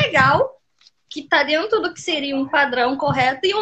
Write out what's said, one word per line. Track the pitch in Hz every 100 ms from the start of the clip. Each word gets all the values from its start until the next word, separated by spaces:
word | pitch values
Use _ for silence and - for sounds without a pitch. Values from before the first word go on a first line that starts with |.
legal, | 571 294 269 311 523 - _ _ _ _ -
que | 302 -
tá | 311
dentro | 285 311 427 440
do | 349
que | -
seria | - 311 277 269
um | 269
padrão | 294 277 247 247 277
correto, | 285 262 254 269 370
e |
eu | 415